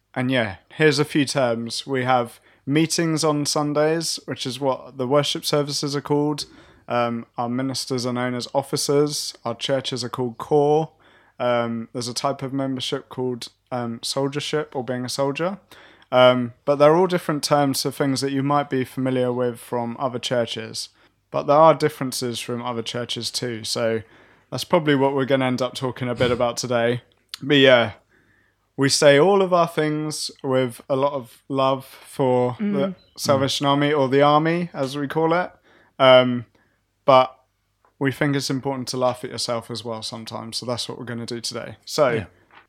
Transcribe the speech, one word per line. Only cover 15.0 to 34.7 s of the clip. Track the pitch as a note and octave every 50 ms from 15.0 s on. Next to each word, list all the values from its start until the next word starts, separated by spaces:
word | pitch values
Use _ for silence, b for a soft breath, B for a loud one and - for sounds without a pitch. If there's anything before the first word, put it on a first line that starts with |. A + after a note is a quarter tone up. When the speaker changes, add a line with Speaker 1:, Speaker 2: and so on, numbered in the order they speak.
| B2
Speaker 1:
a | A#2+
soldier. | - - C#3 C#3 C#3 D#3 E3 F#3 G3+ - _ B B B B B B B B B
Um, | C3 B2+ B2+ B2+ B2 B2+ A#2+ A#2 - _ _
but | C#3+ C#3+
they're | C#3 D3 D3+ D#3+
all | F3 F#3+
different | F3 F3+ E3+ - - D3+ C#3+ -
terms | - D3+ C#3+ C#3+ C3+ C3 - -
for | C#3
things | - - D3 C#3 C3+ A#2+
that | C#3 C#3
you | C#3 C3+
might | C3+ C#3+ D3 D3 C#3 -
be | C3+ C3 B2+
familiar | - - C3+ C3 C3+ C3 B2+ B2 B2
with | B2 B2 B2 B2 A#2 A2+
from | - - B2 A#2+ A#2 A#2 A#2 A#2+
other | C#3 B2+ B2
churches. | A#2 - - C3 A#2+ A#2 - - A2 A2+ A2 - - - - b b b b b b _ _
But | - C#3 D3
there | D3 C#3+
are | D3+ D#3+ D#3+ D3
differences | C#3 D3+ D3 - - C3+ B2+ - - B2+ A#2+ A#2 -
from | - - B2 A#2+ A#2+
other | B2 A#2 A#2
churches | A2+ - - A#2+ A#2+ - - B2 A2+ -
too. | - - B2+ B2 A#2 G#2+ G#2+
So | - - B2 A#2 A2+ A2+ A2 G#2+ b b b b b b b b b
that's | C#3 B2+ -
probably | - - F3 D3+ D3+ D3
what | C3 C3+ C3+ C#3+
we're | C3+ C3+
gonna | B2+ C#3 C3 C3
end | B2+ B2+ A#2
up | - - -
talking | - C3+ B2 A#2 - B2+ B2
a | A#2+
bit | A2+ B2+ A#2+
about | B2 A2+ B2 A#2+ A#2
today. | - - B2 B2 A#2 A#2 A#2 B2 B2 - _ _ _ _ _ - -
But | C3 C#3 D3
yeah, | C#3 C3+ C3 B2+ A#2+ A2+ G#2+ - - _ _ _ _ _ _ _ _ _ _ _ _ _ _ _
we | - C#3 C3+
say | - - D#3+ C#3+ C#3 C#3+
all | D#3+ F#3+ G3+ F#3+
of | F#3+ F3+ F3+
our | E3+ E3+
things | E3 - D#3+ D3+ D3+ D3+ D3+ D3+ D3+ D3+ - - - - _ -
with | C3+ C3 C3 C3 A#2+ A#2 - - -
a | C#3
lot | C3 C#3 C#3+ D3
of | C3+ A#2 - - _ _ -
love | C#3 C3+ C3+ C3+ C3+ C3 C3+
for | - - - - - - - C#3 B2+ B2+ B2 B2 B2 A#2+ -
the | G#3
Speaker 2:
Mm. | G#3 G3 - - G3 F3+ - _ _ _
Speaker 1:
Salvation | - - D3 C#3 C3+ C#3 C3 - - C#3+
Army, | C#3 C#3 C#3+ D3 C#3+
or | D3+ D3 C3+
the | B2+ C3+ C#3
army, | C#3+ D3 D3 D3+ D#3+ D#3+ E3+ F3 F3 E3+